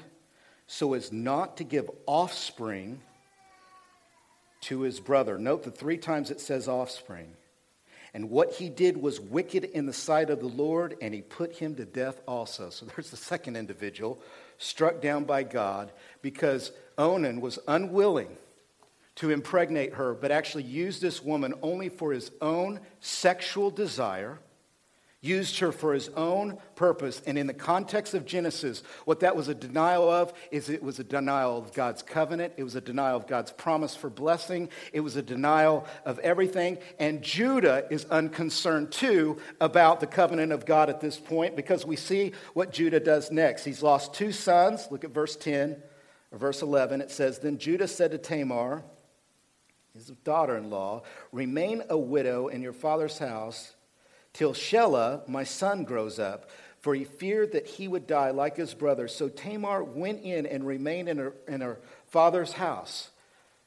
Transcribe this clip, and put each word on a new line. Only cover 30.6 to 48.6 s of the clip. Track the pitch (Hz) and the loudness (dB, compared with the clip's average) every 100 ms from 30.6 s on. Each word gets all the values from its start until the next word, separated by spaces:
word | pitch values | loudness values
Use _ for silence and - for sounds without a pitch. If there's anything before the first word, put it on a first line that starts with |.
| 139 | -4
it | 151 | -4
was | 135 135 | -6 -8
a | |
denial | 131 139 135 139 127 120 | -4 -2 2 2 2 0
of | 110 | -4
God's | - 123 117 | -2 -2 -2
covenant. | - 160 151 170 170 170 | -4 0 0 0 -4 -6
It | |
was | 131 127 | -8 -8
a | |
denial | 123 123 135 127 | -6 0 0 0
of | 107 | 0
God's | 123 113 | -4 -4
promise | - - 156 151 - | -6 0 0 0 -6
for | 147 | -10
blessing. | 107 147 170 - 180 170 - - | -2 0 0 0 -6 -6 -10 -8
It | 156 | -4
was | 151 127 | -4 -4
a | |
denial | 123 127 143 156 156 151 - - - | -4 0 4 6 6 4 0 -8 -6
of | 123 | -2
everything. | 165 175 190 185 175 180 - - | 2 4 2 2 -2 -2 -10 -2
And | 151 151 | -2 -2
Judah | - 165 240 269 175 131 139 | -4 0 2 6 6 6 2
is | 151 - | -4 2
unconcerned, | 160 160 160 160 - 180 160 151 | 2 2 0 -2 0 2 2 0
too, | - 262 196 156 156 - - | 0 4 6 4 0 -10 0
about | 156 175 165 165 | 4 8 8 8
the | 151 | 4
covenant | - 170 165 160 | 4 4 4 0
of | 147 120 | 0 4
God | 156 151 | 6 6
at | 147 | 2
this | 156 - | -4 -6
point | - 160 175 - | -4 0 0 -2
because | 143 180 156 | 0 0 0
we | 156 | -6
see | - 196 196 - - | -2 0 0 -4 -6
what | - - | -2 -2
Judah | - 160 160 | 0 2 4
does | 156 151 143 | 6 4 4
next. | 156 156 - - | 4 4 2 -6
He's | 127 | 0
lost | 151 139 - | 4 4 2
two | - 208 | -4 -4
sons. | 196 - 175 185 214 - | 0 4 6 6 4 -6
Look | 135 | -10
at | 160 | -4
verse | 135 151 - | -2 -2 -4
ten | 160 143 147 143 - - - _ _ | -2 0 0 -2 -12 -20 -20 _ _
or | 107 | -4
verse | 135 139 | -2 -2
eleven. | 151 143 127 135 | 2 2 2 0
It | 139 | -4
says, | - 135 127 | 0 0 0
"Then | 147 147 | -4 -2
Judah | 151 180 190 | 0 0 0
said | - 170 | 2 2
to | 156 | 2
Tamar, | - 160 135 123 | -4 -2 0 0